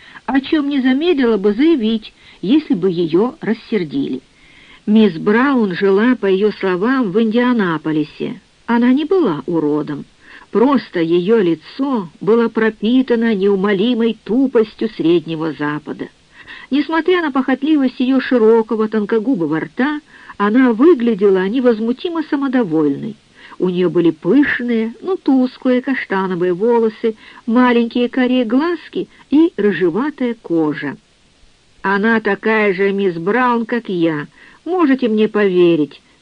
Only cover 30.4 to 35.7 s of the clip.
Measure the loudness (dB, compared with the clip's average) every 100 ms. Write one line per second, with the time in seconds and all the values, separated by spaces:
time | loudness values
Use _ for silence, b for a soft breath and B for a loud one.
30.4 | -4 -2 0 -4 -8 -12 _ _ _ _
31.4 | _ _ _ _ -2 0 2 0 0 -2
32.4 | 0 0 0 0 0 0 -2 -2 -2 0
33.4 | 0 0 -2 -6 -4 -2 0 -2 -8 B
34.4 | B B -6 0 2 0 0 0 0 0
35.4 | 2 4 4